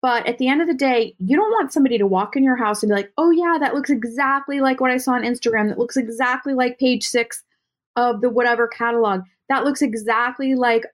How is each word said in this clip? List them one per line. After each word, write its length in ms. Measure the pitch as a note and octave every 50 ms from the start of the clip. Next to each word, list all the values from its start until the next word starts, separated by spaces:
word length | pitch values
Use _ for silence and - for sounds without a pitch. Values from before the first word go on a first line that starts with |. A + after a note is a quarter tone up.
But 240 | - B3+ A#3+ A#3 -
at 120 | - A#3+ -
the 100 | C4 B3+
end 140 | C#4 D4
of 40 | E4+
the 80 | E4 D#4+
day, 400 | C4 C#4 C4+ B3+ A#3 A3+ - - _
you 180 | F#3 F#3+ C4+
don't 140 | D4+ G#4+ G#4+
want 240 | A4+ A4 E4+ C4 -
somebody 240 | D#4 C4+ C4 A#3 A3
to 80 | G3+
walk 280 | G3 F#3+ F#3 G3+ G#3 -
in 80 | C4+
your 140 | C4+ C4+ B3+
house 260 | A#3+ A#3 G#3 G#3 G#3
and 60 | - G#3
be 80 | G#3
like, 160 | G3+ G3 - _
"Oh 140 | - D#4+ E4+
yeah, 280 | E4+ E4 F4 E4+ E4 D4
that 140 | C#4+ B3+ -
looks 160 | C#4+ C#4 -
exactly 720 | C#4+ A3+ G#3+ A#3+ A3+ B3 C#4+ C4+ C#4 C#4 C#4 - C#4 C#4+
like 200 | C4+ C4+ C4 C4
what 100 | C4 B3+
I 60 | B3+
saw 160 | C4 B3+ C4+
on 100 | B3+ B3
Instagram. 460 | A3 A#3 B3 B3 - A#3 A3+ A3 G#3+ G#3+
That 100 | - -
looks 180 | A#3+ A#3+ -
exactly 580 | C4+ C4 A3 A#3 A3+ B3+ B3 B3 C4 - C#4+ C4+
like 240 | B3+ B3+ B3 B3 _
page 240 | C4 B3+ B3 G#3+ -
six 400 | - - A#3+ A#3 A3+ - - _ _ _ _ _ _ _ _ _ _ _
of 260 | A#3+ B3 B3 A#3+ G#3
the 80 | A3+ B3+
whatever 360 | A3 A#3 A#3+ A#3+ A#3 A3+ A#3+
catalog. 540 | A3+ - - A#3 A#3 A#3 A#3 A3+ G#3 G3 F#3 F#3 _ _ _ _ _
That 140 | C4+ B3+ A3
looks 180 | C#4+ C#4 -
exactly 720 | D4 B3+ G#3+ A3+ G#3 A3 A3+ A3+ A#3+ B3 C4 - C4+ C4 C4
like, 320 | B3+ B3 A#3+ A3+ A3+ A3+ -